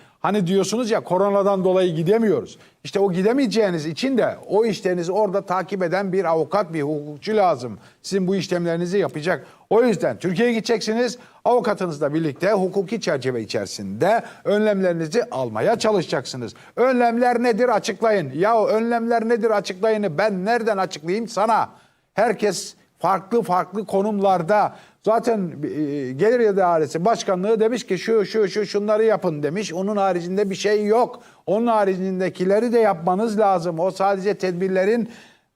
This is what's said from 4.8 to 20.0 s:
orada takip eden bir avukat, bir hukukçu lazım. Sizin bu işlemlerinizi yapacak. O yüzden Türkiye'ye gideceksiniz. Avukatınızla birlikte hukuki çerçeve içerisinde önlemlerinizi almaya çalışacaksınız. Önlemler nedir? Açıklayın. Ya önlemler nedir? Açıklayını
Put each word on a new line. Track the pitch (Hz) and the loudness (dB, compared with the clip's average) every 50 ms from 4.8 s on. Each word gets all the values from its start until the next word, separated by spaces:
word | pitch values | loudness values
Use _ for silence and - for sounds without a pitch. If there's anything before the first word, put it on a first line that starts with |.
| - 185 180 180 165 175 | -2 -2 -2 -2 -2 -2
orada | 185 208 214 196 175 202 190 | 0 0 0 0 0 -2 -2
takip | - 180 190 185 - 202 190 | -2 -2 -2 -2 -4 -4 -4
eden | 185 165 175 196 202 190 | -2 0 0 -2 -2 -2
bir | 180 196 180 | -2 0 0
avukat, | 160 165 160 156 151 185 202 214 160 | 0 0 0 0 0 0 -2 -2 -2
bir | 165 160 | -4 -4
hukukçu | 139 147 156 147 147 151 151 143 - 202 220 | -2 -2 -4 -6 -6 -10 -14 -10 -6 -2 2
lazım. | 214 190 175 156 120 127 120 101 - - - _ _ | 4 4 4 2 0 -4 -10 -10 -12 -16 -20 _ _
Sizin | - - 185 196 185 | -8 -4 -2 0 0
bu | 175 196 | 0 0
işlemlerinizi | 190 143 - 180 175 175 170 165 170 175 175 190 208 | 0 0 -2 -2 -2 0 0 -2 -2 -2 -2 0 0
yapacak. | 170 131 - 156 147 185 165 139 - - - - _ - | 0 0 -2 -4 -2 -2 -2 -2 -4 -12 -20 -12 _ 2
O | 190 226 | 4 4
yüzden | 254 247 202 151 170 147 113 - | 4 4 2 2 0 -2 -2 -2
Türkiye'ye | - 180 180 170 233 247 233 | -2 -2 0 2 2 2 2
gideceksiniz. | 220 - - 233 202 - 214 220 233 247 233 240 - - - _ _ - | 0 0 -2 -2 -2 -2 -2 -2 0 -2 -2 -4 -8 -14 -20 _ _ 0
Avukatınızla | 226 247 247 190 226 196 160 190 175 151 139 151 139 147 | 2 2 2 2 0 -2 -2 -2 -6 -4 -2 -2 -2 0
birlikte | 160 165 151 131 - 175 196 | 0 -2 -2 -2 -2 0 2
hukuki | 220 196 190 180 - 196 185 165 226 220 | 2 2 0 0 -2 -2 -4 -2 -4 -4
çerçeve | - 185 156 135 120 131 123 117 | -2 -2 -2 -2 -2 -4 -4 -4
içerisinde | 110 - - 110 101 92 - - 101 95 98 113 160 190 226 220 - - - - - | -4 -4 -4 -4 -4 -6 -8 -10 -10 -6 -4 0 2 2 2 0 -2 -6 -14 -8 -2
önlemlerinizi | 170 202 208 214 214 202 190 190 180 170 165 165 151 160 240 - | 0 0 2 2 2 2 2 0 0 0 -2 -4 -2 -2 -2 -2
almaya | - - 131 131 117 107 110 131 196 233 226 | -2 -4 -6 -4 -4 -4 -2 0 0 0 2
çalışacaksınız. | - 214 214 185 151 - 170 143 123 - - 127 117 98 - - - - - | 0 0 0 0 0 -2 -4 -4 -4 -6 -10 -10 -10 -10 -12 -16 -20 -8 -2
Önlemler | - 240 262 262 240 240 233 226 240 247 247 247 233 | 0 0 2 2 2 2 2 2 2 2 2 2 2
nedir? | 247 247 226 220 247 247 | 2 0 2 2 2 2
Açıklayın. | 220 226 226 - 202 - 226 226 214 196 156 131 127 | 2 0 0 -4 -4 0 0 2 2 2 0 -2 -2
Ya | 151 185 214 233 220 202 | 0 2 2 2 2 2
önlemler | 185 202 220 226 233 240 233 226 233 233 233 220 226 | 2 2 0 0 0 -2 -2 -2 0 -2 0 0 0
nedir? | 240 226 214 226 | 0 0 0 0
Açıklayını | 214 202 196 - 190 180 208 220 220 214 | 0 0 -2 -4 -6 -2 0 0 0 0